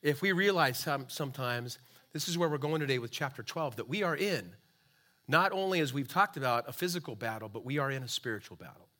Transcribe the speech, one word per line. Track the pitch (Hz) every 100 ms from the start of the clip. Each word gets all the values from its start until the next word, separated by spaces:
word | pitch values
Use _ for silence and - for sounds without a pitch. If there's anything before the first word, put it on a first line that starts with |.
if | 147 139
we | 196
realize | 180 202 190 143 123
some, | - 139 127
sometimes, | - 143 131 123 120 120 - - - _
this | 156 151
is | 170
where | 170
we're | 147
going | 147 160
today | 143 131
with | 117
chapter | - 143 -
twelve, | 110 170 151 113
that | 202
we | 185
are | 190 147
in, | 196 165 87 90 _ _ _ _ _ _ -
not | 151 190
only | 190 190 185
as | 147
we've | 131 135
talked | 180 202 170
about, | 131 120 120
a |
physical | - 180 175 147 107
battle, | 117 113 110
but | 107
we | 123 143
are | 135
in | 135
a | 127
spiritual | - 123 107 - 87
battle. | - - - _